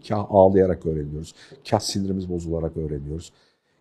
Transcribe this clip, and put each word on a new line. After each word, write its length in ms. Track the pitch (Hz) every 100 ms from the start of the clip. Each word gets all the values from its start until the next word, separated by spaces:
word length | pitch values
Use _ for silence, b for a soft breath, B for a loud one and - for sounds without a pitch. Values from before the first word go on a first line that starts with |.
| -
Kah 180 | 104 101
ağlayarak 560 | 101 95 98 92 82 82
öğreniyoruz. 500 | 78 73 76 80 - b b -
Kah 100 | 107
sinirimiz 500 | - 101 98 95 90
bozularak 480 | 87 82 82 80 80
öğreniyoruz. 560 | 78 73 71 80 - _ _ _ _ _